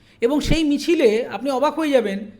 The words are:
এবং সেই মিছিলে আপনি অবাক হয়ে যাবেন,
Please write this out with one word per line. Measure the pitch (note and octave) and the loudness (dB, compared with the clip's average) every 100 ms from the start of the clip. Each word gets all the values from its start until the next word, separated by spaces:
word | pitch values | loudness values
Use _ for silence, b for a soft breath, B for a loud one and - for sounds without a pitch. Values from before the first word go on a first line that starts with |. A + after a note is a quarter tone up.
| b b | b b
এবং | A#3 D4 | 0 0
সেই | - D4+ | 0 0
মিছিলে | D4+ C#4+ D4+ E4 B3 A3 B3+ | 0 0 0 2 4 2 -2
আপনি | G3+ C4 | -6 -4
অবাক | B3+ D4 D4 | -2 -2 -2
হয়ে | D#4 | 0
যাবেন, | C4 G3+ G3 G#3+ - | 2 0 -4 -10 -18